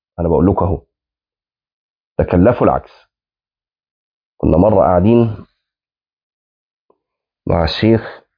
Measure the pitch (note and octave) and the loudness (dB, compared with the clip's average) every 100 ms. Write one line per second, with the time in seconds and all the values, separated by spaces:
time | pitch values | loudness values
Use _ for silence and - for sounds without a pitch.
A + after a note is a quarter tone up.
0 | _ - E2+ D#2 F2 G2+ G#2 F#2 - _ | _ -6 -2 0 0 0 -4 -6 -12 _
1 | _ _ _ _ _ _ _ _ _ _ | _ _ _ _ _ _ _ _ _ _
2 | _ - E2+ F2+ G2+ B2+ G#2+ C2+ - _ | _ -8 -2 2 2 2 0 -2 -6 _
3 | _ _ _ _ _ _ _ _ _ _ | _ _ _ _ _ _ _ _ _ _
4 | _ _ _ _ D#2+ D#2+ G2+ G2+ D#2+ F2+ | _ _ _ _ -2 2 2 2 2 2
5 | G2 A#2 A#2 G#2 - _ _ _ _ _ | 2 2 0 -4 -16 _ _ _ _ _
6 | _ _ _ _ _ _ _ _ _ _ | _ _ _ _ _ _ _ _ _ _
7 | _ _ _ _ - F2+ D#2+ - G#2+ A2+ | _ _ _ _ -4 -2 -4 -2 0 0
8 | - - _ | -2 -20 _